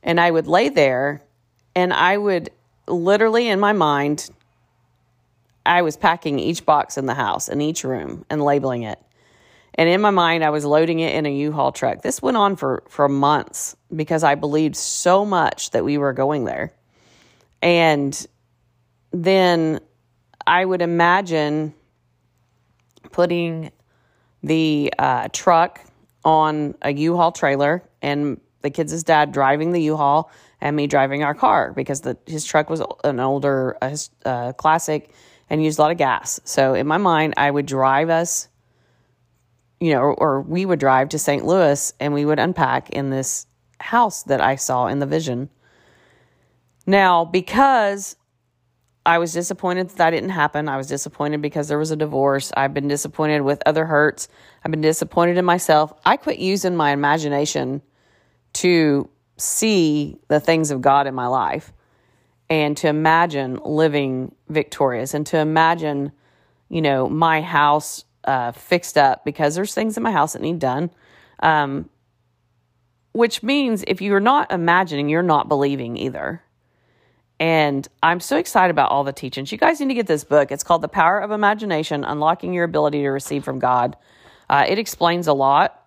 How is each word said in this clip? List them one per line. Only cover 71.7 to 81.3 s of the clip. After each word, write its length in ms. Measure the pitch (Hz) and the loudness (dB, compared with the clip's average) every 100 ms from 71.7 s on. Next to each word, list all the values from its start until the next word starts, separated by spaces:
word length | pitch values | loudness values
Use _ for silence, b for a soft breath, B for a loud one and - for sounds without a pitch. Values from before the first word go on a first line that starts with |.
| 135 - _ _ _ _ _ _ _ _ _ _ _ _ | -4 -10 _ _ _ _ _ _ _ _ _ _ _ _
which 320 | 220 233 - | 0 0 0
means 400 | 220 277 269 214 - | -2 0 0 -2 -2
if 140 | 185 | -4
you're 180 | 196 202 | 0 2
not 320 | 208 285 - | 4 2 0
imagining, 580 | 185 170 175 180 147 147 | -2 2 2 2 -2 0
you're 120 | 156 | 0
not 260 | 180 151 - | 2 2 2
believing 480 | 147 139 139 120 120 | 0 0 -2 -6 -6
either. 460 | 131 76 69 170 _ _ _ _ _ _ _ _ _ _ | -8 -6 -8 -10 _ _ _ _ _ _ _ _ _ _
And 480 | 160 160 147 139 139 _ | 0 2 2 0 -8 _
I'm 200 | 160 175 | 0 0
so 160 | - 294 | -2 -4
excited 340 | 359 214 185 | 0 2 2
about 200 | 160 139 | 2 2
all 120 | 139 | 0
the 80 | 139 | -2
teachings. 400 | 139 131 127 139 | -6 -10 -10 -10
You 60 | 220 | -2
guys 240 | 311 330 | 0 0
need 80 | 277 | -4
to 40 | |
get 140 | 247 208 | -4 -2
this 160 | 151 | -2
book. 300 | - 147 139 | 2 2 2
It's 100 | 139 | -4
called 180 | - 170 | 0 0
The 60 | 156 | 0
Power 320 | - 165 202 | 0 2 2
of 120 | 202 | -2